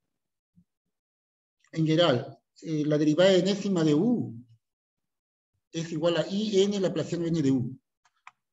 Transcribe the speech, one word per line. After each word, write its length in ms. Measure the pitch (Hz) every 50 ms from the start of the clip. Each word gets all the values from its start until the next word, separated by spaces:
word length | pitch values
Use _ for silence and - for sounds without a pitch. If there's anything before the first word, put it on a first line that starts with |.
| _ _ _ _ _ _ _ _ _ _ _ _ _ _ _ _ _ _ _ _ _ _ _ _ _ _ _ _ _ _ _ _ _ _
en 160 | - 165 160
general, 520 | 156 156 160 175 160 127 120 - - - - _ _ _ -
eh, 240 | - 165 156 151 147
la 140 | 151 151 147
derivada 340 | 156 151 151 165 180 196 190
enésima 520 | 180 175 196 202 196 - 202 190 170 156
de 100 | 156 147
U 400 | 147 190 240 247 185 120 120 113 113 - _ _ _ _ _ _ _ _ _ _ _ _ _ _ _ _ _ _ _ _ _ _ _ _ _
es 200 | - 165 160 170 165
igual 240 | 151 160 175 170
a 100 | 160 151 185
I 340 | 196 202 220 214 196 190 196
N 160 | 202 208 196
laplaciano 440 | 190 170 - 160 139 - 170 170 170
N 140 | 165 170 165
de 100 | 139 135 135
U. 260 | 127 - - - - _ _ _ _ _ _ _ _ _ - - _ _ _